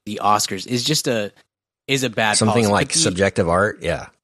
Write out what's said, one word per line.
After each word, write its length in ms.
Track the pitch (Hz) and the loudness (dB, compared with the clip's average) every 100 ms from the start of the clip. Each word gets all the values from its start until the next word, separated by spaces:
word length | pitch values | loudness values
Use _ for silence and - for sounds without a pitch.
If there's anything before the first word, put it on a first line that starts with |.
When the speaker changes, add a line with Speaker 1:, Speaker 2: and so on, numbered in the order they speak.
Speaker 1:
the 160 | 104 104 | -12 -2
Oscars, 440 | 101 104 - 95 104 | 0 0 0 -6 -4
is 180 | 123 | -2
just 220 | 131 156 143 | 0 -2 -2
a, 240 | 113 101 - _ _ _ _ - | -2 -4 -10 _ _ _ _ -2
is 140 | 135 | -2
a 80 | 127 | 0
bad 260 | 113 107 104 | 0 0 2
Speaker 2:
Something 280 | 110 117 | 2 4
Speaker 1:
policy. 80 | 104 | 4
Speaker 2:
like 160 | 101 - | 2 0
Speaker 1:
But 40 | |
the 40 | - | 0
Speaker 2:
subjective 500 | 101 90 98 - 85 | 0 2 0 2 2
art, 300 | 90 104 - | 2 0 -2
yeah. 260 | 85 78 - _ | -6 -6 -8 _